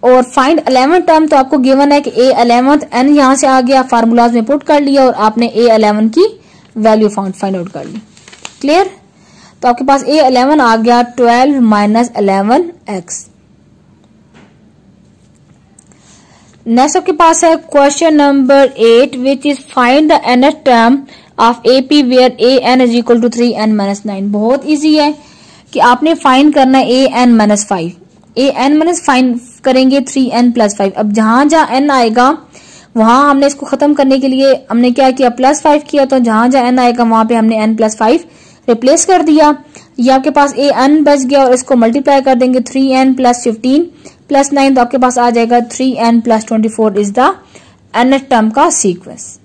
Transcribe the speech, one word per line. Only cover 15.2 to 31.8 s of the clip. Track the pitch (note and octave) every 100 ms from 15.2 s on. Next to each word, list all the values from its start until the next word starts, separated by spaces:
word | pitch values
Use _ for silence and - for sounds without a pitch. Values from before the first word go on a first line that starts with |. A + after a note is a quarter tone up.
| _ _ _ _ _ _ _ _ _ - _ _ _ _ -
Next | A#3 C#4+ F#4
आपके | F4+
पास | D4+ E4+ E4
है | E4+ D#4+
question | - C#4+ C#4 C#4+ E4
number | D4+ C#4+ C#4 C4 C#4 C4+ C4
eight, | A3+ A#3 C4+ B3+
which | B3+ C#4 C#4+
is | C#4 -
find | - A#3+ C#4 D#4
the | D#4 -
nth | B3 C#4 D4+ -
term | A#3 A3+ C4+ - - - -
of | A3+ A#3+ -
A | C4 C4
P | D4 B3+
where | B3+ B3+ B3
a | A#3 C4 B3+
n | B3+ B3
is |
equal | A#3+ A#3 A#3
to | A3+ A#3
three | A#3+ G#3+
n | G#3+ G#3+
minus | G3 G3+ G#3+
nine। | G3 G3+
बहुत | G3+ A3 C#4 C4+
easy | D4+ D#4 D4+
है | D4 D4 - - - - _
कि | -
आपने | A#3+ B3 D4+ E4
find | C#4 B3+ D4+
करना | C#4+ C4 C4
है | A3
a | B3+ C4 B3+
n | B3 A#3
minus | G#3+ G#3 G3+
five। | F#3+ E3+ - - _ _ -
a | C4+ -
n | C4 D4+
minus | D#4+ F4 -
फाइंड | B3+ B3+ A#3+ - -
करेंगे | C4 C4 C4 C#4
थ्री | C4+ C#4 C4
एन | A#3 B3
प्लस | A#3+ G#3 G3
फ़ाइव। | G3 -
अब | G#3+
जहां | G#3 A3 A#3 D4
जहां | D#4+ D4+ B3+